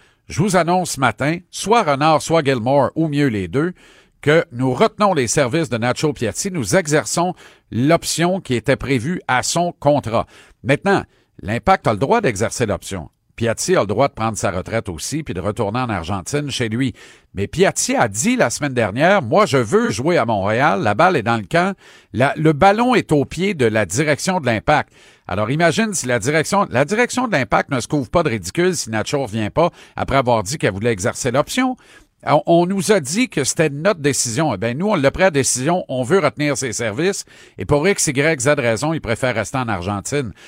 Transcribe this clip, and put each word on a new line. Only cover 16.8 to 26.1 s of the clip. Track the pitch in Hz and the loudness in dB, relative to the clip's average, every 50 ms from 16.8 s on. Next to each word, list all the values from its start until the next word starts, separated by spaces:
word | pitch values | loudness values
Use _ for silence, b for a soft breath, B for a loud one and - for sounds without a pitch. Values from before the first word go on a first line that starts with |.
| 135 127 B B B B B B B B - | -2 -2 B B B B B B B B -6
Mais | 92 101 - | -6 -6 -4
Piatti | - 147 190 185 - - - - 254 | 0 2 2 2 2 -2 -2 -2 0
a | 262 151 113 | 2 0 0
dit | 98 110 131 220 254 247 | 0 -2 -2 0 2 2
la | 165 120 | 2 0
semaine | - - 143 143 131 | 0 -2 -4 -2 0
dernière, « | 120 113 101 98 123 151 180 202 202 | 0 0 0 0 2 4 4 4 4
Moi, | 147 110 135 190 214 | 2 2 2 2 2
je | 180 139 135 | 4 2 2
veux | 120 101 147 214 240 233 | 2 2 2 2 2 2
jouer | 113 98 127 160 180 147 | -2 -2 0 2 2 2
à | 120 | 2
Montréal. | 113 113 101 95 101 110 117 135 156 185 202 | 2 0 0 0 0 2 2 2 2 2 2
La | 165 107 104 | 0 0 2
balle | 104 156 185 185 139 | 4 4 4 4 2
est | |
dans | 104 117 117 | 0 0 0
le | 113 101 | -2 -2
camp. | - - 170 175 196 190 b b b b b b b - | -2 0 0 0 0 -2 b b b b b b b -2
La, | 104 131 139 120 143 | 0 2 2 2 2
le | 156 160 156 | 2 2 4
ballon | 139 185 196 202 214 240 254 247 | 6 6 4 6 4 2 2 2
est | 196 - - | 2 2 2
au | 160 143 135 | 2 2 0
pied | - - 156 185 202 208 | 0 -2 -4 -2 -2 0
de | 151 127 | 2 2
la | 113 107 110 107 | 2 2 2 0
direction | 87 90 120 156 151 147 - - - 185 185 | 0 0 -2 0 0 0 0 0 -2 -2 -2
de | 139 | 0
l'Impact. » | 123 113 104 - - 151 139 113 _ b b b b b b b b | 0 -2 -2 2 2 2 2 2 _ b b b b b b b b
Alors, | 90 95 107 107 | -4 -2 -2 -2
imagine | 135 156 175 170 131 185 226 220 202 | 0 2 2 2 2 2 0 -2 -2
si | - - | -4 -2
la | 127 | 0